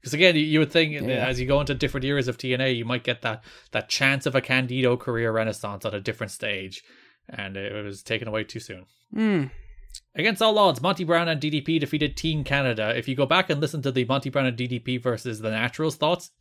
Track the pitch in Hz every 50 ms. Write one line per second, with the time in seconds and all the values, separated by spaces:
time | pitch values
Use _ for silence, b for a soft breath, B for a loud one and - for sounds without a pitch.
0 | _ 120 139 147 180 185 170 151 151 156 151 156 156 147 - 170 165 151 151 147
1 | - 120 131 127 123 127 127 123 127 127 139 143 147 135 143 123 147 143 - 139
2 | 131 135 143 143 123 127 117 - - 131 127 123 131 131 127 117 113 117 127 123
3 | - - 120 - - 120 107 113 b b b b b b - 127 - - - -
4 | 139 135 139 139 - 151 127 135 127 - 135 127 131 123 123 123 127 123 123 123
5 | - - 120 117 117 113 110 110 113 113 101 - - 104 101 95 - 110 101 101
6 | 101 - 110 - 113 101 - - - 110 101 95 95 95 95 - b b b b
7 | b b b b b - - - 101 95 98 98 98 107 104 107 104 101 101 98
8 | - - 117 107 120 113 107 110 107 - - 117 - - 110 92 92 _ _ _
9 | _ _ - 214 220 214 202 170 139 135 - - - - - - - - - -
10 | _ _ _ - - 220 220 - 226 220 214 214 202 185 151 117 131 185 190 190
11 | 185 156 170 165 170 165 160 143 139 151 151 151 147 - 160 160 143 143 - 151
12 | 151 143 - - - 165 160 151 135 - 143 139 139 131 117 107 107 107 120 123
13 | 117 - 131 123 139 127 160 180 185 - 156 143 156 147 - 151 127 139 127 131
14 | 123 113 135 139 - 139 123 143 135 127 120 113 127 123 123 120 - - 127 123
15 | 117 131 120 110 - 127 110 104 110 110 110 107 117 123 - - 156 160 160 -
16 | 151 156 175 175 - - _ _